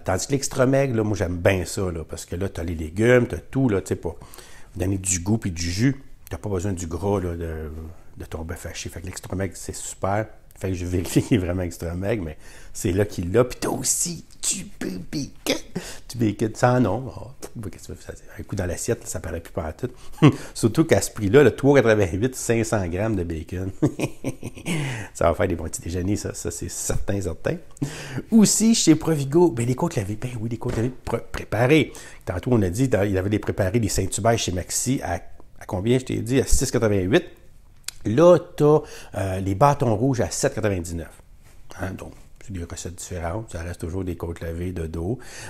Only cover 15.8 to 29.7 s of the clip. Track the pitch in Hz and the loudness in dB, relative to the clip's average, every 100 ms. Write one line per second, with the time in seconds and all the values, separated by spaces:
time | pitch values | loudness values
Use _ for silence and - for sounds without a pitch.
15.8 | - - - 117 110 104 107 - 123 127 | -8 -12 -10 0 0 2 -2 2 4 6
16.8 | 104 110 127 - 101 - - 120 101 - | 4 0 -4 -10 -14 -14 -14 -12 -12 -12
17.8 | - 90 - - - - 80 95 87 82 | -16 -16 -14 -16 -16 -14 -8 -4 -2 -2
18.8 | - 113 - 92 - 85 - - 80 - | -2 -2 -4 -8 -6 -8 -8 -6 -6 -4
19.8 | 123 - - - 147 - - - 107 160 | -8 -8 -10 6 6 6 -4 0 2 4
20.8 | 156 101 - - 98 131 127 - 135 139 | 4 4 2 -2 6 8 8 6 6 6
21.8 | 113 104 92 92 127 - - 117 107 107 | 8 6 4 2 -2 -2 0 2 2 0
22.8 | 87 90 113 98 85 80 - 90 95 - | 0 -2 0 0 -2 -4 -6 -6 -6 0
23.8 | 147 - - - - - - - - 160 | 0 0 -6 -4 -8 -8 -12 -12 -6 -4
24.8 | 139 117 104 - 82 82 98 85 80 - | -4 -6 -8 0 2 2 0 -2 -4 -8
25.8 | 85 90 92 104 - - 90 - 85 - | -6 -4 0 -2 -4 -6 -8 -6 -8 -6
26.8 | - - - 101 90 80 - 180 - - | -2 0 0 0 -2 -4 -4 -4 -8 -8
27.8 | 143 - - 131 - 220 196 - 226 226 | -8 -8 -10 -10 4 6 6 6 4 4
28.8 | 170 151 160 151 135 160 180 117 120 | 6 6 4 0 2 4 4 4 0